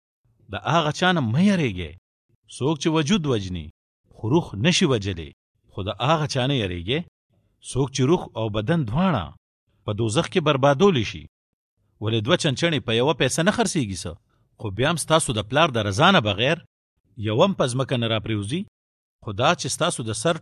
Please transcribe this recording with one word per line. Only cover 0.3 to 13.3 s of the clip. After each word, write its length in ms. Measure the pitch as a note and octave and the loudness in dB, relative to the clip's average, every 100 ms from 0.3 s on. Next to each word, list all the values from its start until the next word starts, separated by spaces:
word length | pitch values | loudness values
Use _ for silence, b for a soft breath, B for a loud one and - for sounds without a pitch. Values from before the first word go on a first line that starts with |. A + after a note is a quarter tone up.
| _ - | _ -14
د 60 | G2 - | -8 0
هغه 180 | E3 D3+ - | 0 0 0
چا 100 | F3+ | 2
نه 80 | F3 | 2
مه 220 | A#2 B2+ | 2 4
یریږئ، 500 | G3+ F#3+ C3 F2+ D#2 E2 _ _ _ _ _ | 4 4 0 -4 -10 -14 _ _ _ _ _
څوک 240 | - C3+ D#3+ | -4 -2 0
چې 60 | E3+ | 0
وجود 320 | D#3+ D3 G3+ D3 | 0 2 0 0
وجني، 400 | A2+ F#2+ F2 D#2 - _ _ _ - | -2 -2 -8 -10 -18 _ _ _ -8
خو 140 | G#2+ | 0
روح 140 | E3 - | 0 0
نشي 320 | G2 D3 E3+ E3+ | -2 0 2 2
وجلی. 380 | A#2+ G2 F2+ C#2+ _ _ _ _ | 0 -2 -8 -12 _ _ _ _
خو 80 | - | -10
د 80 | F#2+ G#2 | -8 -4
هغه 260 | B2 D#3+ D3 | 0 0 0
چا 120 | C3+ B2+ | -2 -2
نه 100 | C#3 | -2
یریږئ، 380 | G2 F2 F2 C#3+ E3+ _ _ _ _ _ | -2 -4 -6 -6 -6 _ _ _ _ _
څوک 240 | - B2 C3+ | -8 -4 -2
چې 120 | - C3 | 0 2
روح 120 | F3 - A2+ | 2 -2 -6
او 80 | A2 G#2+ | -4 -4
بدن 240 | G#2+ E3+ A#2 | -2 -2 0
دواړه 360 | C3 F#3+ B2+ D2 - _ _ _ _ - | 0 0 0 -4 -14 _ _ _ _ -6
په 40 | G#2 | -2
دوزخ 280 | A#2 A#2+ - | 0 0 0
کې 180 | F#3+ D3 | 0 2
بربادولی 580 | C3+ C#3 C#3 G3+ C#3+ | 4 4 4 4 4
شي. 180 | G2+ D#2 D2 _ _ _ _ _ _ - | -2 -8 -18 _ _ _ _ _ _ -8
ولې 200 | G#2+ A2+ | -2 -2
دوه 120 | G#2+ E3+ | 2 2
چنچڼې 440 | D#3+ B2 E3+ D3 - | 2 0 0 0 0
په 60 | A2+ | 0
یوه 160 | C3+ | 2
پیسه 280 | D#3 C3+ | 2 0